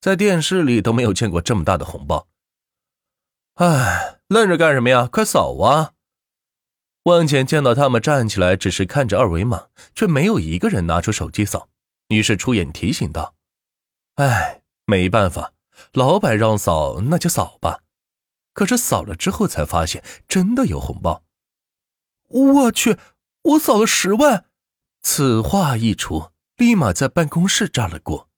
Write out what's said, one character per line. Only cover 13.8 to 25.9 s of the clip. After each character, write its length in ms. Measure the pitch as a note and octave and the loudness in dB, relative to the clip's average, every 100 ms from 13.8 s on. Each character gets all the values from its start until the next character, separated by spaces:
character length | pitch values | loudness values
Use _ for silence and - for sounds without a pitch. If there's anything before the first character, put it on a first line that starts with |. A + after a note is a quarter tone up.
| _ _ _ - | _ _ _ -2
：“哎， 460 | C#3 A2 - - _ _ - | 0 0 -4 -10 _ _ -2
没 240 | G2+ F#2 | 0 2
办 200 | A2+ G2 | 2 0
法， 240 | E2+ - _ _ _ - | -2 -12 _ _ _ -10
老 260 | - B2+ F#3 | -2 2 2
板 180 | F#3+ A2 | 0 0
让 200 | A2 G#2+ | 2 0
扫， 440 | - D#2+ D2 C2+ | 0 0 -2 -4
那 160 | A2 E3 | -2 -2
就 120 | F3 | -2
扫 280 | - F2 _ | -4 -6 _
吧。” 220 | E2+ - _ _ _ _ _ _ _ | -8 -8 _ _ _ _ _ _ _
可 120 | - G3 | -6 -2
是 120 | B3 | -2
扫 240 | - G#2+ | -2 -4
了 140 | D#2 F2+ | -4 -8
之 160 | - | -6
后 160 | - - | -2 -4
才 180 | - D2+ | -2 -4
发 200 | E2+ D#2+ | -2 -4
现， 180 | - - - _ | -6 -14 -20 _
真 260 | F#3+ F#3 | -2 0
的 140 | B3 A#3 | 0 -2
有 120 | D2+ | -2
红 220 | C2+ - | -6 -6
包。 220 | F2 D2+ _ _ _ _ _ _ _ _ _ _ _ | -4 -6 _ _ _ _ _ _ _ _ _ _ _
“我 440 | B3 C4+ C#4 B3+ | 0 4 4 2
去！ 260 | - - G#3 - _ _ _ | 0 -2 -2 -6 _ _ _
我 180 | - D4+ | 2 2
扫 200 | D4+ A3 | 4 2
了 80 | A3 | 2
十 260 | - F3 | 0 0
万！” 320 | G#3+ D4 G#3+ _ _ _ _ _ _ | 2 4 2 _ _ _ _ _ _
此 400 | - - C3+ A2+ | -6 -2 0 0
话 360 | A2 G3 E3+ A#2+ | 0 0 0 0
一 180 | A2+ | -2